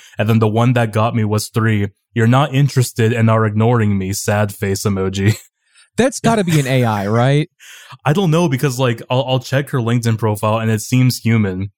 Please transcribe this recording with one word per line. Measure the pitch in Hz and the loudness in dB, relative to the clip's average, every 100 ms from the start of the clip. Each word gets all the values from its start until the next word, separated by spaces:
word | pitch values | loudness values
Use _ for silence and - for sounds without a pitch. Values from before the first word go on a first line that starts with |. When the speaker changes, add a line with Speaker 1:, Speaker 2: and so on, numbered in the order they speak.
| - - | -12 -4
Speaker 1:
And | 107 | 0
then | 113 | 2
the | 110 | 2
one | 107 123 | 2 2
that | 120 113 | 2 0
got | 110 110 117 | -2 -2 -2
me | 104 | -2
was | 107 - | -2 -2
three, | 117 110 104 101 _ _ | -2 0 0 -2 _ _
"You're | 113 113 | 0 2
not | 131 147 | 2 2
interested | 135 143 131 123 - 113 | 2 2 2 -2 0 0
and | 117 113 | 2 2
are | 110 110 | 2 0
ignoring | 104 113 120 104 98 | 0 2 2 2 0
me, | 95 | -4
sad | 98 - 104 101 | -4 -2 -2 -2
face | - 101 98 | -4 -4 -2
emoji." | 107 98 95 98 101 - | -2 -2 -2 0 0 0
<laughs> | - _ _ _ _ - | -8 _ _ _ _ -2
Speaker 2:
That's | 262 - | -2 0
gotta | 226 226 175 | -2 0 0
be | 160 | 0
an | 127 | 2
A | 131 117 | 0 0
I, | 104 101 | 0 0
right? | 113 131 143 - _ - - - - 143 | 0 2 0 -2 _ -20 -20 -20 -6 -2
Speaker 1:
I | |
don't | 160 185 | 0 2
know, | 160 175 | 2 0
because, | 131 143 123 | 0 -2 0
like, | 127 113 - | -2 -2 -4
I'll, | 127 127 | -4 0
I'll | 131 | -2
check | - 135 143 | -2 -4 -2
her | 135 | -4
LinkedIn | 113 120 117 110 | 0 0 0 0
profile | 110 104 107 110 | -2 0 -2 0
and | 113 | 0
it | 110 | -2
seems | - 127 127 - | 0 2 2 0
human. | 113 113 101 92 101 | 0 2 0 -4 -8